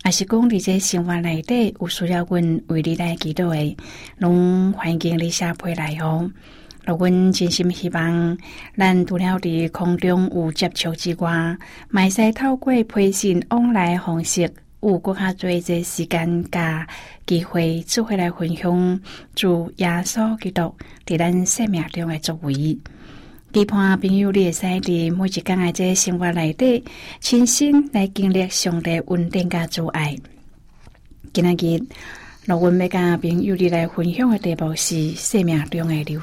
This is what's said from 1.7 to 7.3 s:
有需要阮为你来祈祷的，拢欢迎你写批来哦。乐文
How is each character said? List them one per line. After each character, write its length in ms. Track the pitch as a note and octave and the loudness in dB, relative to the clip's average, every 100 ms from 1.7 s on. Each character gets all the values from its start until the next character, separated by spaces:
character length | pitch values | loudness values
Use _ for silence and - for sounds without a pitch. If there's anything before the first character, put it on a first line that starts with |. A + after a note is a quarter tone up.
| - | -2
有 80 | F3 | -6
需 200 | - F3 | -4 -2
要 160 | F3+ | 0
阮 380 | F3 F3+ E3 D#3+ - | 0 0 2 0 -2
为 120 | D#3+ | -2
你 140 | D#3+ E3 | 0 -2
来 200 | E3+ E3 | -2 -4
祈 140 | D#3+ D#3 | -4 -2
祷 140 | F3 | 0
的， 280 | D#3 D3+ - - - - - | 0 -2 -6 -14 -18 -16 -2
拢 560 | F3 F3+ F3+ F#3 F#3+ | 4 4 4 4 2
欢 260 | G3 E3 E3 | 0 -2 -2
迎 160 | E3+ E3 | 0 0
你 100 | E3+ | -2
写 240 | - E3+ | -2 -4
批 180 | E3+ F3 E3 | -4 -6 -4
来 200 | D#3 D#3 | -4 -4
哦。 260 | D#3+ D#3+ F3+ - - - - - - | -2 -2 -4 -8 -18 -20 -20 -10 -4
乐 100 | E3+ | 0
文 360 | F3+ F3+ F#3 | 2 4 4